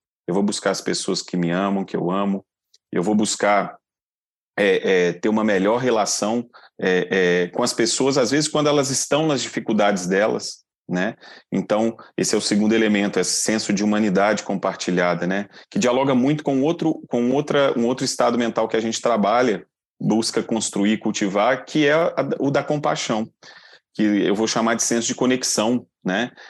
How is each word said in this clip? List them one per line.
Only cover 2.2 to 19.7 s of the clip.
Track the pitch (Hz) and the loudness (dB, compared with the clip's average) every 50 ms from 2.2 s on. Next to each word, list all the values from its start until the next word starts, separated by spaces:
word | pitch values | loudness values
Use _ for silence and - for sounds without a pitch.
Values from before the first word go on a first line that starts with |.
| 101 101 98 98 - _ _ _ _ _ _ _ _ _ | -2 -2 -2 -4 -6 _ _ _ _ _ _ _ _ _
eu | - 90 | -4 -2
vou | 87 101 107 | 0 0 2
buscar, | 107 107 101 - - - 101 104 101 92 87 - - _ _ _ _ _ _ _ _ _ _ _ _ _ _ _ - | 0 0 0 -2 0 0 2 2 2 0 -2 -8 -16 _ _ _ _ _ _ _ _ _ _ _ _ _ _ _ 0
é, | 104 101 95 90 - 101 95 92 90 87 | 2 2 2 2 2 2 2 4 2 2
é, | 85 | 0
ter | 87 - 110 | 0 -2 0
uma | 107 110 107 | 0 2 2
melhor | 107 104 95 92 101 113 123 | 2 2 2 2 2 2 2
relação, | 131 127 117 110 101 95 - - - 104 113 120 117 - _ - - - _ _ | 2 0 2 2 0 0 -2 -2 -2 -2 -2 -2 -4 -6 _ -20 -20 -20 _ _
é, | 98 95 92 90 - - 95 95 92 87 87 90 90 | 0 2 2 2 2 0 0 2 2 4 2 2 0
é, | 87 | -2
com | - - 120 | -2 -2 -2
as | 123 - | -2 0
pessoas, | - 117 113 - - 131 135 135 139 | 0 0 0 0 0 0 0 2 2
às | 127 107 | 0 2
vezes | 139 151 151 - | 2 0 0 0
quando | - 156 147 147 | 0 0 2 2
elas | 143 147 135 127 | 2 2 0 0
estão | 135 127 - - - 143 160 160 | -2 -4 -2 0 0 0 2 2
nas | 147 127 | 0 -2
dificuldades | 117 - - 117 107 - 113 104 104 104 104 95 90 87 | -4 -4 -6 -6 -4 -2 0 2 2 2 2 0 0 0
delas, | 95 95 104 110 123 113 - - - - _ _ _ _ _ - | 2 2 2 2 0 -2 -6 -8 -12 -14 _ _ _ _ _ -6
né? | 87 90 92 110 - - - - - - - _ | -4 -2 -2 -2 -6 -8 -18 -20 -20 -20 -14 _
Então, | - 98 90 - 107 104 113 117 113 - - - _ - | -4 -4 0 0 0 0 0 0 -2 -6 -16 -12 _ -4
esse | 95 - - | -2 0 0
é | 107 | -2
o | |
segundo | 104 - 110 104 104 107 113 | 0 0 2 2 2 2 2
elemento, | 113 110 107 104 101 101 101 - 92 | 2 2 2 2 2 0 0 0 -2
esse | 90 - - - - | -2 -2 -2 -2 -2
senso | - 107 110 - - | 0 0 -2 0 -2
de | 104 92 104 | -2 0 2
humanidade | 107 107 104 110 107 92 95 98 104 107 104 - | 0 2 2 2 2 2 2 2 2 2 0 -2
compartilhada, | - 101 95 - 95 92 - - - 90 87 90 87 87 85 87 | -6 -6 -4 -2 -4 -4 -4 -4 -2 0 0 2 0 0 0 -2
né? | 87 92 101 104 - - - - _ | -2 -2 -4 -4 -8 -14 -20 -20 _
Que | - 101 | -4 0
dialoga | 101 123 123 131 135 139 135 | 0 2 2 2 2 2 2
muito | 123 120 139 156 147 - | 2 2 2 0 0 -2
com | - 139 135 | -2 0 0
outro, | 131 151 170 160 160 160 156 - - - | 0 0 0 0 -2 -2 -2 -2 -6 -4
com | - 120 120 120 | -2 -2 0 0
outra, | 127 139 147 - - 143 139 135 - 120 | 0 0 -2 0 0 2 2 2 2 0
um | 117 | 0
outro | 117 127 127 139 | 0 0 -2 -4
estado | 127 - - 123 120 120 120 | -6 -2 0 0 2 2 0
mental | 120 113 107 - 110 110 | 0 0 0 -2 -2 0
que | - | 0
a | 113 | -2
gente | 110 113 113 - | -2 -2 -4 -2
trabalha, | - 123 117 107 101 98 110 120 127 127 101 87 - _ | 0 0 2 2 2 2 4 4 2 2 0 -2 -4 _